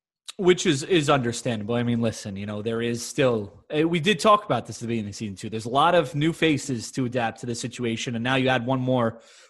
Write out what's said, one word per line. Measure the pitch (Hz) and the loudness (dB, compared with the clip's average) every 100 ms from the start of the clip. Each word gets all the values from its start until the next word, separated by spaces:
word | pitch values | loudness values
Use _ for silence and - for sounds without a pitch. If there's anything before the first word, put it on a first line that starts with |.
| _ _ - - | _ _ -16 0
Which | 180 180 196 | 4 4 4
is, | 139 | 0
is | 170 180 147 | 2 2 4
understandable. | 143 117 117 131 113 104 | 2 2 -2 -4 -4 -2
I | 120 | 0
mean, | 120 117 | 0 0
listen, | 117 107 110 98 | 0 -2 -8 -8
you | 104 | -8
know, | 104 | -6
there | 107 113 | -4 -2
is | 117 117 | -2 -4
still, | - - 131 113 98 - - | -4 2 2 2 -2 -12 -4
eh, | 151 | 0
we | 165 175 | 2 2
did | 156 208 | 2 4
talk | 220 208 - | 4 4 4
about | 120 - | -2 -4
this | 110 | -8
at | |
the | 113 | -4
beginning | 117 104 | -4 -4
of | 101 | -8
season | 110 95 | -8 -8
two. | 110 | -8
There's | 110 113 | -8 -2
a | |
lot | 131 160 175 | 2 4 4
of | 151 | 2
new | 147 160 | 0 -2
faces | 160 160 139 - 120 - | 2 2 2 -2 -6 -6
to | - 123 | -4 -2
adapt | 123 113 - | -2 -4 -4
to | 120 | -8
the | 117 | -6
situation, | 120 - 120 113 - 117 | -8 -6 -4 -4 -4 -4
and | |
now | 120 131 | 0 2
you | 127 | 2
add | 127 117 | 2 0
one | 131 | 0
more | 127 127 113 - - - - | 2 2 2 -2 -12 -20 -4